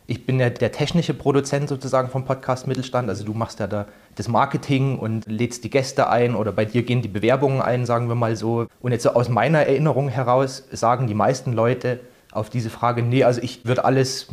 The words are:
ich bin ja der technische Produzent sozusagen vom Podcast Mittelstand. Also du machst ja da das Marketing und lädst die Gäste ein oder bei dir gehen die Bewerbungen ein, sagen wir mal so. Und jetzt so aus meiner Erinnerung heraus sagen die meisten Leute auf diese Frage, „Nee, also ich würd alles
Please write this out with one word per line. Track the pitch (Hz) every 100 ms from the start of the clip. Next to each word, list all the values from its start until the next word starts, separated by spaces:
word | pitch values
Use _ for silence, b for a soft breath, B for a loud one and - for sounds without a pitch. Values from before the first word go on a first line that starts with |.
| -
ich | 110 -
bin | 131
ja | 123
der | 113 110
technische | - 147 175 -
Produzent | 139 143 139 139 139 147
sozusagen | 135 131 131 127
vom | 135
Podcast | 127 131 - 127 -
Mittelstand. | 127 127 123 127
Also | 98
du | 104
machst | 107 113 -
ja | 98
da | 104 101 B B -
das | 110
Marketing | 117 139 139 - 135 135 123
und | 110 113 107
lädst | 110 120 -
die | 110
Gäste | 135 131 - 123
ein | 113 120
oder | 107 107
bei | 92
dir | 107 120
gehen | 117 123
die | 107
Bewerbungen | 98 110 131 139 131
ein, | - 123 120
sagen | 117 120
wir | 120
mal | 113 113
so. | 110 117 113 _
Und | 123
jetzt | 117
so | -
aus | 120 120
meiner | 113 123 160
Erinnerung | 135 135 156 123 143
heraus | 117 120 127 135 - -
sagen | 107 117 127 127
die |
meisten | 107 104 - 135
Leute | 113 117 127 123 123 - b b
auf | - 110
diese | 127 113
Frage, | - 120 117
„Nee, | 117 127
also | 120 120
ich | - - 113
würd | 123
alles | - 131 131 - -